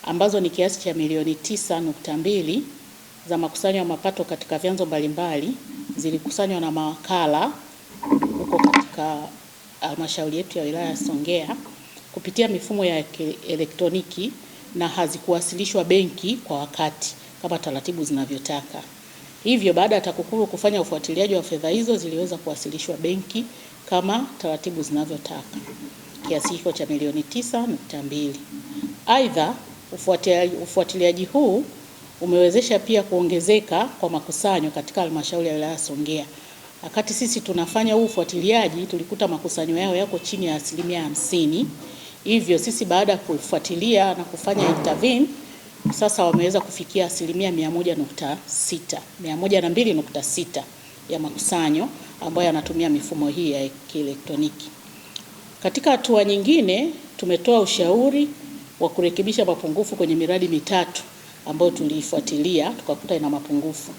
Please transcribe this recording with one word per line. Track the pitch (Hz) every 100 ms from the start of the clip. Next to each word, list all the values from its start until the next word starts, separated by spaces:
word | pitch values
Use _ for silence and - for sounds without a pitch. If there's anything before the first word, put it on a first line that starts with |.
ambazo | - 170 202 202
ni | 180
kiasi | 170 185 190
cha | 185
milioni | 165 156 156 156 156
tisa | - 208 - 170
nukta | 170 147 - 156
mbili | 165 202 156 208 294 - - - - - 165
za | 170
makusanyo | 165 - 196 196
ya | 175
mapato | 160 190 190
katika | 175 156 - 156
vyanzo | 185 185 180
mbalimbali | 156 151 151 175 151 160 262 - - - -
zilikusanywa | 160 160 - - 196 185
na | 165
mawakala | 160 156 156 - 185 160 151 226 294 - - - - - 285 - -
huko | - - -
katika | - - - 156 147 135 - - - - -
halmashauri | 156 151 160 - 156 156
yetu | 180 180
ya |
wilaya | 147 160 170
ya | 160
Songea | 285 143 151 175 151 247 - - - - -
kupitia | - 185 190 226
mifumo | 185 - 208 185
ya | 160
kielektroniki | 151 - 156 156 - 160 156 156 175 185 175 - 208 - - - - 175
na | 170
hazikuwasilishwa | 185 170 175 - 170 - 175 196 202
benki | 165 185 185 - 180 240
kwa | - 143
wakati | 143 - 156 - - - - -
kama | 175 165
taratibu | - 135 - 175
zinavyotaka. | 147 139 135 135 - 147 139 - - - - - - -
Hivyo, | 214 247 190
baada | 170 202 208
ya |
takukuru | 180 170 165 220 214
kufanya | 185 208 208
ufuatiliaji | 165 156 151 160 202 190
wa |
fedha | 165 160 160
hizo, | 202 233 220
ziliweza | 170 160 180 170
kuwasilishwa | - 147 156 151 - 127
benki | 160 190 190 220 240 - - - -
kama | 180 185 220 269 -
taratibu | 170 156 - 165
zinavyotaka, | 147 147 156 151 - 156 - 143 139 - 143 - - - -
kiasi | 156 190
hicho | 170 180
cha | 160 143
milioni | 147 147 151
tisa | 147 240 240 233 240
nukta | 165 - 151
mbili. | 143 147 143 139 - - - - - - -
Aidha, | 240 254 - 156 247 - - -
ufuatia-, | 180 - 175 - 175 180 175
ufuatiliaji | 170 - 170 185 175 175 185
huu | 277 277 196 294 - - - - -
umewezesha | 175 175 180 190 240 208
pia | 202 220
kuongezeka | 196 180 175 170 165 214 208 170 247
kwa | - 175
makusanyo | 165 - - 208 185 156
katika | 147 143 -
halmashauri | 170 156 147 175 165
ya |
wilaya | 156 151
ya | 160
Songea. | - 143 147 156 143 - - - - -
Wakati | 175 - 214
sisi | 214 240 233
tunafanya | - 175 170 220 226
huu | 214 226
ufuatiliaji, | - 170 180 180 226 202 160 185
tulikuta | 175 165 202 202
makusanyo | 160 175 - 160 165
yao | 190 180
yako | 196 170
chini | - 196 180
ya | 151
asilimia | 156 160 175 175
hamsini. | 156 147 - 175 156 165 - - - - - -
Hivyo, | - 226 170 170
sisi, | 196 226 196
baada | 180 202
ya | 190
kufuatilia | - 156 - 170 - 170 214 214 190
na | 185
kufanya | 170 - - 202 180
intervene, | 160 156 151 240 247 294 - - - - - -
sasa | - 214 - 175
wameweza | 165 175 190
kufikia | - - 170 190 175
asilimia | - 165 170 190
mia | 170 156
moja | 170 175 160
nukta | 139 - 147 147 -
sita, | - - 165 - - - -
mia | 175 156
moja | 190 196
na | 170
mbili | 175 233
nukta | 160 147 147
sita | 135 - 170 - - - - - -
ya | 160
makusanyo | 156 - - 175 160 156 165 - - -
ambayo | 170 165 175
yanatumia | 160 151 165 165
mifumo | 147 147 156 147
hii | 143 165
ya | 139 135 - -
kielektroniki. | 156 143 135 - 147 151 - - - - - - - - - - -
Katika | 190 269 302
hatua | 254 - 220
nyingine, | 202 202 196 320 202 190 311 311 - -
tumetoa | 180 175 202 233
ushauri | 190 - 175 208 262 285 294 - - - - -
wa | 170
kurekebisha | - 175 175 196 214 202
mapungufu | 165 165 156 208 196
kwenye | 170 160
miradi | 160 185 180
mitatu | 160 143 190 170 - - - - - -
ambayo | 151 175
tuliifuatilia, | - 151 156 - 156 - 151 156 175 156
tukakuta | 233 - 143 - 170
ina | 147
mapungufu. | 143 - 147 156 156 -